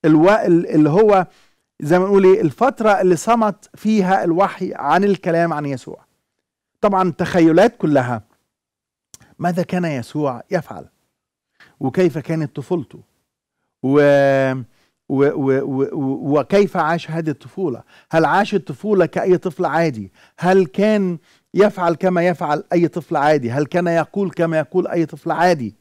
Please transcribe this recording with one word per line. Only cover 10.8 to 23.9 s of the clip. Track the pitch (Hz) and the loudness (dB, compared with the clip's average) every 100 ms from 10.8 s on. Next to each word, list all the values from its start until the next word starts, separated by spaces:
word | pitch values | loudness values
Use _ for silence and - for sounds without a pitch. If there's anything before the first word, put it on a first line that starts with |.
| 65 _ _ _ _ _ _ _ - _ | -20 _ _ _ _ _ _ _ -20 _
وكيف | 135 185 180 147 | -6 0 0 -2
كانت | - 160 151 - | -6 -6 -6 -10
طفولته؟ | 131 175 123 - _ _ _ _ _ _ _ _ | -6 -6 -8 -20 _ _ _ _ _ _ _ _
و-، | 127 143 143 143 139 135 135 | 0 2 4 4 4 2 0
و-، | 131 117 _ _ _ _ | -4 -10 _ _ _ _
و-، | 139 143 - 135 135 | 0 0 0 -2 -2
و-، | 131 135 139 | -2 -4 -4
و-، | 156 135 135 135 147 | -4 -6 -6 -2 -2
وكيف | 131 196 196 185 | 0 0 0 -2
عاش | 156 170 - | -2 -4 -6
هذه | 165 160 | -8 -6
الطفولة؟ | 143 - - 180 113 _ _ _ | -8 -12 -8 -8 -8 _ _ _
هل | 160 160 | 0 2
عاش | 185 208 196 | 0 0 -4
الطفولة | - 147 208 202 165 | -6 -10 -2 0 0
كأي | 170 156 180 | 0 0 0
طفل | 185 - 170 | -2 -6 -2
عادي؟ | 156 165 117 95 _ _ - | 0 -2 -4 -14 _ _ -4
هل | 175 190 185 | 2 2 2
كان | - 208 214 185 170 _ _ _ | 0 0 2 -2 -6 _ _ _
يفعل | - 208 202 175 156 | 0 0 2 -2 0
كما | 185 180 175 | 0 0 0
يفعل | 165 156 147 - | -2 -4 -4 -2
أي | 175 165 | 0 0
طفل | 175 - 156 | -2 -4 0
عادي؟ | 147 156 117 | 2 2 0
هل | 131 147 | -4 -2
كان | 175 | -2
يقول | 175 | 0